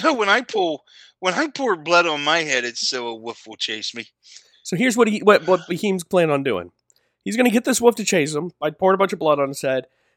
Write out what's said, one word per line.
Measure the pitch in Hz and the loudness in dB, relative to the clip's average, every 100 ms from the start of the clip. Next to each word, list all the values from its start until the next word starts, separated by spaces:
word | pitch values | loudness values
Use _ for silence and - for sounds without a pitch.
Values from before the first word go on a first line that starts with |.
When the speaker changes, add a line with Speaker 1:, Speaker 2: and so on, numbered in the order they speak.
Speaker 1:
know | 302 | 0
when | 262 202 | 2 2
I | 220 | 2
pull, | 247 214 175 143 _ - - - | 0 -2 -2 -4 _ -20 -20 -6
when | 185 | -2
I | 180 311 | -2 -4
pour | - 254 175 | -2 -2 -2
blood | 151 175 170 | 2 2 4
on | 147 | 0
my | 147 165 | 0 0
head, | 156 131 | 0 -2
it's | 120 113 - | -4 -6 -6
so | 131 120 | -4 -6
a | |
wolf | 113 113 110 110 | -10 -12 -14 -16
will | 107 | -10
chase | - 110 104 | -8 -8 -10
me. | 117 110 _ _ - _ _ | -12 -16 _ _ -20 _ _
Speaker 2:
So | - 170 | -8 -2
here's | 254 220 | 0 4
what | 220 | 2
he, | 214 | 4
what, | 202 202 160 | 4 4 4
what | 185 - | 0 0
Bahim's | 175 208 190 | -4 -2 -2
planning | 170 185 160 | 0 0 2
on | 143 | 0
doing. | 135 95 87 _ _ _ _ _ | 0 -4 -6 _ _ _ _ _
He's | 196 220 | -6 0
gonna | 247 | 2
get | 220 | 2
this | 262 240 | 0 2
wolf | 233 226 | 2 2
to | |
chase | 202 190 147 | 0 0 0
him | 151 175 - | -4 -8 -6
by | 151 | -6
pouring | 151 185 | 0 2
a | 190 | 2
bunch | 190 | 0
of | 180 | 0
blood | 156 143 | 0 0
on | 139 | 0
his | 139 | -4
head, | 139 131 127 _ _ | -4 -4 -6 _ _